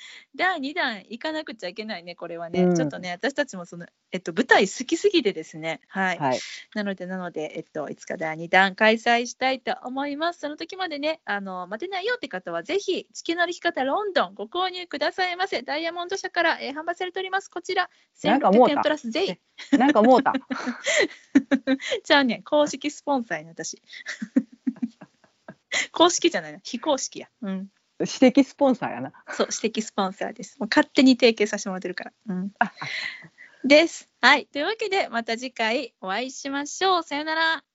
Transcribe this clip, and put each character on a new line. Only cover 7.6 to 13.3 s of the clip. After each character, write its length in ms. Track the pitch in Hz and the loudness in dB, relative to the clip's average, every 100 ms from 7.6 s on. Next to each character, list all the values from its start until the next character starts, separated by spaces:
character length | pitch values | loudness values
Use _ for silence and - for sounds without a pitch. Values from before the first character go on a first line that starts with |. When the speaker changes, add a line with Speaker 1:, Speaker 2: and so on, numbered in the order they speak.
Speaker 1:
っ 40 | - | -10
と、 200 | 156 143 | -8 -8
い 60 | - | -10
つ 100 | - | -8
か 100 | 185 | -6
第 220 | 160 160 | -6 -6
二 100 | 170 | 2
弾 260 | 185 196 | 4 4
開 200 | 190 220 | 4 4
催 320 | 226 240 233 240 | 4 4 2 0
し 100 | - | -4
た 160 | 262 | -2
い 80 | 262 | -2
と 160 | 226 - | -4 -6
思 220 | 254 262 285 | -6 -6 -6
い 100 | 285 | -4
ま 160 | 339 | -4
す。 80 | 339 | -4
そ 80 | 294 | -8
の 80 | 302 | -10
時 220 | 330 381 | -10 -8
ま 100 | 359 | -8
で 100 | 285 | -4
ね、 220 | 302 311 - | -4 -4 -6
あ 120 | 202 | -6
の、 280 | 196 185 180 | -6 -8 -8
待 180 | 226 | -10
て 60 | 370 | -8
な 100 | 381 | -4
い 60 | 415 | -4
よ 80 | 392 | -4
っ 20 | |
て 100 | 269 | -6
方 240 | 185 - | -8 -6
は、 100 | 170 | -6
ぜ 160 | 214 381 | -2 -2
ひ、 280 | 403 277 - | -2 -4 -6
地 100 | - | -8
球 120 | - | -4